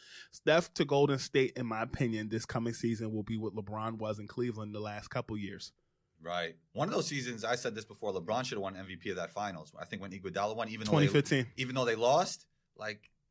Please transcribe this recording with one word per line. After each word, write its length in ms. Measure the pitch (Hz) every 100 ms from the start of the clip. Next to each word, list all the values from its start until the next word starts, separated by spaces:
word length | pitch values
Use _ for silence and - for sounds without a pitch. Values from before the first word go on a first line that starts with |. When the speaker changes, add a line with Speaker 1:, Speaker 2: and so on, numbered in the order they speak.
| - - -
Speaker 1:
Steph 420 | - - 160 165
to 100 | -
Golden 360 | 147 143 143 135
State, 320 | - 139 131
in 120 | - 120
my 160 | 110
opinion, 460 | 117 - 123 110 110
this 160 | 113
coming 300 | - 123 117
season 380 | 117 117 110 113
will 100 | 107
be 140 | 101 113
what 180 | 110
LeBron 440 | 104 101 107 110 110
was 200 | 107 107
in 80 | 104
Cleveland 480 | - 123 107 107
the 60 | 104
last 300 | 104 104 -
couple 260 | 127 117 107
of 60 |
years. 280 | 95 95 - _ _ _ _ _
Speaker 2:
Right. 360 | 82 87 85 82 _
One 160 | 107 165
of 60 |
those 120 | - 147
seasons, 380 | 143 123 113
I 100 | 110
said 220 | 123 123 110
this 80 |
before, 280 | 107 101 107
LeBron 320 | 95 85 113 127
should 100 | 110
have 60 |
won 120 | 95
M 120 | 95 95
V 100 | 92
P 140 | 98
of 60 | 90
that 140 | 82
finals. 420 | 101 104 85 76 -
I 40 |
think 180 | 90 104
when 80 | 95
Iguodala 460 | 95 92 92 104 110
won, 120 | 113
even 160 | 110 107
though 40 |
they 160 | 156 147
Speaker 1:
Twenty 0 |
fifteen. 400 | 147 139 143 120 -
Speaker 2:
even 200 | 127 131
though 80 |
they 100 | 120
lost, 520 | 110 120 147 196 - - _ _ -
like, 340 | 107 107 _ _ _